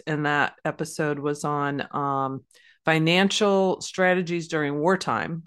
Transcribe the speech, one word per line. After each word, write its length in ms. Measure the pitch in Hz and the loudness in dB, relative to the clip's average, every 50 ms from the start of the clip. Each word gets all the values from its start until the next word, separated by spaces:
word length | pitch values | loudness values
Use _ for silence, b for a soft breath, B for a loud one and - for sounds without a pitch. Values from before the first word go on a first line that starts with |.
| - | -6
and 180 | 156 156 147 151 | -4 -2 -2 0
that 280 | 147 147 147 135 - - _ - | 0 0 0 0 -2 -4 _ -6
episode 560 | 160 147 - 160 160 - - 156 147 147 143 | -6 -4 -6 -6 -6 -4 -4 -2 -2 -2 -2
was 240 | 139 147 147 147 - | -4 -4 -4 -4 -4
on, 420 | 147 147 143 143 143 143 139 - - | -4 -2 -2 -2 -2 -4 -4 -6 -6
um, 540 | - 143 143 139 139 135 135 135 135 131 - _ b b b b b b b | -6 -4 -2 -2 -2 -2 -2 -4 -6 -8 -12 _ b b b b b b b
financial 960 | 160 160 160 160 165 175 185 240 190 - - 214 202 196 190 190 185 - - | 2 2 4 4 4 6 6 4 4 2 2 2 4 4 4 4 2 0 -2
strategies 640 | - - - 185 185 180 180 185 180 165 175 170 160 | -6 -6 -2 2 2 4 2 2 0 -2 -4 -4 -4
during 320 | 170 165 156 147 143 143 147 | -4 -2 -2 -2 -2 -2 0
wartime 640 | 151 185 190 - - - 117 104 80 82 170 165 - | 2 2 2 2 0 -2 -2 -2 -2 -4 -6 -8 -6